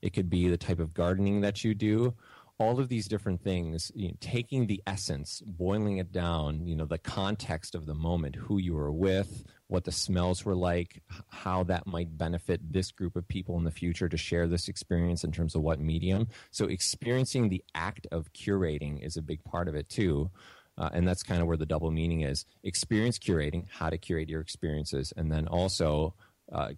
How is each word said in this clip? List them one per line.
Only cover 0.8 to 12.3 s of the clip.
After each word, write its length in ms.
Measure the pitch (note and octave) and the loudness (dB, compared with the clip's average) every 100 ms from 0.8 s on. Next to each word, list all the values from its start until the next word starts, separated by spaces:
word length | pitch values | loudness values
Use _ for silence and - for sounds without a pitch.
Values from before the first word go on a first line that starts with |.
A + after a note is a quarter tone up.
of 120 | D#2+ | 0
gardening 500 | E2 F2 F#2+ G2+ G2+ | 2 2 4 2 2
that 200 | G2+ G2+ | 2 0
you 100 | A2 | 0
do. 420 | G#2+ G#2+ A2 B2 A#2+ - - - - | 2 4 4 2 0 -12 -20 -16 0
All 220 | A2 B2 | 2 2
of 80 | B2+ | 0
these 180 | A#2+ F#2+ | 0 -2
different 380 | G#2 G#2 F2 | -2 0 -2
things, 480 | G2 F2+ E2 E2 - | 0 0 0 -4 -6
you 140 | A2+ F2+ | -4 -6
know, 60 | - | -6
taking 480 | - A#2+ A#2+ C3 A2+ | -4 -2 0 0 2
the 160 | G2 | 0
essence, 560 | - F#2+ - C#2+ D2 - - | -2 -4 -2 -4 -6 -10 -10
boiling 520 | E2+ F2+ G#2 G#2 G2 | -2 0 2 2 0
it 120 | F2+ | -2
down, 560 | F#2 E2+ E2+ D2 D#2 F2 | 0 0 2 0 -2 -2
you 80 | |
know, 100 | D#2 | -2
the 140 | D#2 E2 | -2 -2
context 760 | - - G2 G#2 - D#2+ - F2 | -4 -2 0 -2 -4 -6 -6 -8
of 100 | D#2 | -6
the 80 | |
moment, 400 | D#2 E2 F2 D2 | -2 0 0 0
who 240 | C2 - G2+ | -4 -2 0
you 160 | F2+ | 2
were 160 | D#2 D2 | 0 0
with, 540 | D#2 F#2+ F#2+ G2 E2 - - - | 2 4 4 0 -6 -14 -20 -4
what 160 | F2+ | -4
the 80 | F2+ | -2
smells 520 | - - F2+ F2+ F2+ | -4 0 2 2 0
were 120 | G#2+ F#2 | 0 0
like, 440 | F2+ F2 F2 - - | 2 2 0 -8 -18
h-, 100 | - - | -16 -14
how 340 | - F#2+ F#2 | -8 0 0
that 240 | F2 F2+ G2 | 2 0 0
might 320 | E2+ F2 D#2 | -4 -4 -2
benefit 540 | E2 | -2